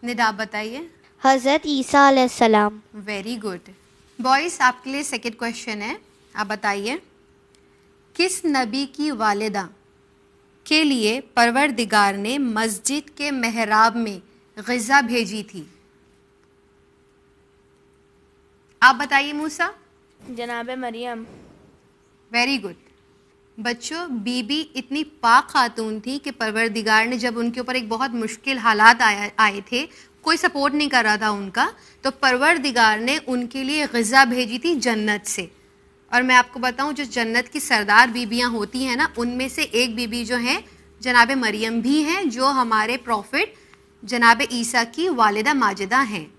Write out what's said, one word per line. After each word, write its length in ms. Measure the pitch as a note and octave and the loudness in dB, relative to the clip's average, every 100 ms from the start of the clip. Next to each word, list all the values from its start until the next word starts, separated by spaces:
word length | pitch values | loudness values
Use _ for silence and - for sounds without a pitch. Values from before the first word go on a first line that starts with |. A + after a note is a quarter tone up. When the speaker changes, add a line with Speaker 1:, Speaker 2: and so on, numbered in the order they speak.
Speaker 1:
निदा 200 | A#3+ A#3 | -8 -2
आप 100 | A3+ | 0
बताइए। 560 | G#3 G#3+ G#3 G#3+ B3 E4 _ _ _ | 0 -8 -6 -8 -10 -14 _ _ _
Speaker 2:
हज़रत 380 | C4+ C4+ B3+ D4+ D4+ | 4 4 4 0 0
ईसा 420 | C#4+ B3+ C#4+ C#4 | -4 2 6 6
अलैहिस्सलाम। 760 | C4+ B3+ - A#3 G#3+ G#3 G#3+ _ G#3+ | 6 2 4 4 6 4 -2 _ -18
Speaker 1:
Very 420 | G3+ G#3 G3 A#3+ | -10 -10 -8 -8
good। 320 | G#3 F3+ - F#3+ _ _ _ _ | -8 -10 -14 -20 _ _ _ _
बॉयज 380 | B3 C4+ E4 - | 0 2 0 0
आपके 300 | B3+ B3 C4 | 0 0 -6
लिए 120 | C4+ | -6
सेकंड 320 | D4 B3 A#3+ | -6 -6 -8
क्वेश्चन 480 | A3+ A#3 A#3 - G#3+ | -6 -8 -8 -10 -8
है, 160 | G#3 E4+ _ _ _ - | -8 -10 _ _ _ -10
आप 100 | G#3 | -6
बताइए 540 | G#3+ G#3+ G3+ G3+ D4+ - _ _ _ _ _ _ _ _ _ _ - | -4 -2 -2 -4 -8 -12 _ _ _ _ _ _ _ _ _ _ -2
किस 260 | F4+ F#4 E4+ | -2 -2 -2
नबी 400 | C#4 B3 B3 C#4 | 0 -2 -4 -6
की 240 | - D4+ | -4 -6
वालिदा 580 | B3+ A3 G3+ G#3+ G3+ F3+ - _ _ _ _ _ _ _ _ - | -2 -2 0 -2 -4 -8 -14 _ _ _ _ _ _ _ _ -2
के 180 | D#4 | 2
लिए 360 | D#4 C4 G#3 A#3+ | 2 2 0 -2
परवरदिगार 960 | - - A#3 A#3+ C#4+ A#3 A3+ G#3+ G3+ G3 | -4 2 2 4 0 0 0 2 2 0
ने 220 | G3+ C#4 | -4 -2
मस्जिद 720 | C4 G#3+ A3+ G#3 - C#4+ D4+ | -2 -2 -2 -2 -4 -6 -8
के 200 | - D4 | -8 -6
मेहराब 680 | C#4 A#3 A3+ A3 G#3+ A3+ A3+ | -4 -4 -2 0 4 4 2
में 260 | A3+ G3 - _ _ - | -6 -8 -16 _ _ -16
ग़िज़ा 440 | G3+ B3 A3 C#4 | -4 -4 2 2
भेजी 400 | A#3+ A#3+ G#3+ G#3+ | 4 0 -2 -6
थी? 320 | G#3 F#3+ D3 - _ _ _ _ _ _ _ _ _ _ _ _ _ _ _ _ _ _ _ _ _ _ _ _ _ _ _ _ _ _ | -10 -14 -18 -20 _ _ _ _ _ _ _ _ _ _ _ _ _ _ _ _ _ _ _ _ _ _ _ _ _ _ _ _ _ _
आप 120 | B3+ | 6
बताइए 380 | B3 C#4+ C#4 C#4+ | 6 2 0 0
मूसा। 420 | D4 D#4 D4+ F4+ G#4 _ _ _ _ - | -4 -8 -4 -6 -6 _ _ _ _ -16
Speaker 3:
जनाब 400 | A#3+ A#3+ A#3+ A#3 | -12 -8 -8 -8
मरियम। 560 | B3+ B3 A3+ A#3+ A#3 A3+ - - - _ _ _ _ _ _ _ | -8 -8 -8 -10 -10 -14 -20 -20 -20 _ _ _ _ _ _ _
Speaker 1:
Very 240 | A#3 B3 C#4 | -2 0 -2
good। 280 | G3 E3 _ _ _ _ _ _ _ - | -6 -14 _ _ _ _ _ _ _ -10
बच्चों, 600 | A3 A#3+ - D#4+ F4 B3 | -6 -6 -8 -10 -8 -8
बीबी 380 | G#3 B3 G#3+ D4 | -6 -6 -4 -6
इतनी 440 | D#4+ C4 B3 C#4 | -6 -10 -8 -8
पाक 460 | D4+ - A#3 A#3+ C#4+ | -8 -4 4 4 4
खातून 500 | D4+ A#3+ A#3 A3 A3 | 0 0 -2 -6 -6
थी 180 | G#3+ C#4 | -8 -8
कि 120 | C#4+ | -8
परवरदिगार 760 | B3+ A3 G#3+ A3+ A3 G#3+ A3 A3+ | -6 -4 -2 -2 -2 2 2 2
ने 120 | B3 | -2
जब 180 | B3 A#3 | -4 -2
उनके 240 | A#3 A#3+ | -4 -4
ऊपर 160 | B3 B3+ | -4 -6
एक 120 | A3 | -4
बहुत 220 | A3+ C4+ | -4 -4
मुश्किल 480 | A#3 A3 - - C4+ | -4 -6 -6 -6 -2
हालात 440 | A3+ G#3+ A3 A#3+ | 0 6 6 6
आया, 280 | A3+ G3+ G#3 - | 4 0 -4 0
आए 260 | G#3 G3+ G3 | 0 0 -4
थे, 160 | B3 D#4 - - _ | -4 -4 -12 -20 _
कोई 140 | - D#4 | -2 0
सपोर्ट 380 | F4+ C#4+ C#4 | 0 0 0
नहीं 140 | C#4+ D4 | 0 2
कर 160 | B3 | 2
रहा 120 | A3 G#3 | 2 0
था 140 | G#3+ | 0
उनका, 420 | G3+ G3 F#3+ D#4 - - _ | -2 -4 -2 -2 -4 -20 _
तो 60 | C4 | -6
परवरदिगार 880 | C4 C4 B3 D4 E4+ C4+ A#3+ A3 G#3+ | 0 0 4 4 2 0 4 4 4
ने 180 | A#3 D4+ | 0 -4
उनके 440 | C#4 B3+ A#3+ C4+ | -2 -4 -4 -6
लिए 240 | C4 D4+ C#4+ | -4 -2 0
ग़िज़ा 380 | A#3+ G#3+ C4 | 0 2 4
भेजी 340 | C4+ B3 A#3+ A#3+ | 4 2 -2 -2
थी 160 | D#4+ | -2
जन्नत 500 | D#4+ B3 A3 G#3+ G#3 G#3 | -2 0 0 0 -2 -4
से। 300 | - F3+ _ _ _ _ _ _ | -10 -10 _ _ _ _ _ _
और 80 | A#3+ | -2
मैं 120 | B3+ | 4
आपको 260 | B3+ A#3+ - | 4 4 -2
बताऊं, 320 | B3 B3 C#4+ | -6 -2 -4
जो 120 | C#4+ | -4
जन्नत 440 | C#4 B3 A3+ A#3 G#3+ | -6 -4 -2 -2 -2
की 120 | D4+ | -8
सरदार 500 | - A#3 G#3 G#3+ B3+ | 0 0 6 6 6
बीबियां 400 | A#3 A#3 A#3 B3 | 4 -4 -2 -2
होती 340 | A#3 G3+ B3+ | -2 -4 -4
हैं 120 | C4 B3+ | -4 0
ना, 180 | D#4 - | -2 -2
उनमें 300 | A#3+ B3 C4 | -4 -4 -6
से 140 | B3+ | -4
एक 340 | D4+ A3 B3 A3 | -2 0 -2 -2
बीबी 280 | A#3+ A#3+ | -6 -6
जो 120 | A3 B3 | -4 -4
हैं, 280 | A#3+ E4 - - - - | -2 -4 -4 -20 -20 -10
जनाब 280 | A#3+ B3 A#3 | 0 4 4
मरियम 520 | C4+ A3+ G#3 A3 A#3 | 2 -2 -2 -4 -2
भी 200 | A3+ D4 | 0 0
हैं, 280 | D4+ F4+ F4+ | 2 -2 -2
जो 160 | A#3 C4 | 0 0
हमारे 500 | C4+ A#3 A3 G#3+ B3+ | 0 0 0 0 -4
प्रॉफिट 580 | B3 A3 G3+ C#4+ G#4 - - - _ _ | -4 -4 -2 -4 -4 -8 -20 -20 _ _
जनाब 340 | G#3 B3 A#3 A#3 C#4 | -6 4 6 6 2
ईसा 320 | A#3+ A#3 B3 | -4 -2 -2
की 240 | A#3 A#3 F4+ | -2 -2 -2
वालिदा 460 | C4 A3 G#3 A3 | 2 2 2 0
माजिदा 460 | D4 A3+ G3 F#3+ B3 | 2 0 0 -2 0
हैं। 340 | C4 G#3 D3+ | 0 -4 -10